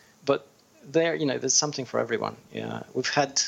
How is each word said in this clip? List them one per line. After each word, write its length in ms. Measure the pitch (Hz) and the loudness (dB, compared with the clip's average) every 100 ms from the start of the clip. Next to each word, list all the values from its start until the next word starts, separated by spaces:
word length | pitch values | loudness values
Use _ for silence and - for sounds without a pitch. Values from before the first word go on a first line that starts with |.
| - _ 135 | -20 _ 0
But 200 | 139 - _ _ - | 0 0 _ _ -20
there, 300 | 147 160 165 | 0 2 2
you 100 | 156 | 2
know, 140 | 147 123 | 0 0
there's 160 | 131 | 2
something 320 | - 151 139 127 | 2 2 -4 -4
for 120 | 117 | -2
everyone. 380 | 117 110 107 107 - | 0 -2 -2 -8 -12
Yeah, 300 | 110 110 113 - | -8 -6 -8 -6
we've 160 | 131 - | -4 0
had, 320 | 147 139 - | 2 2 0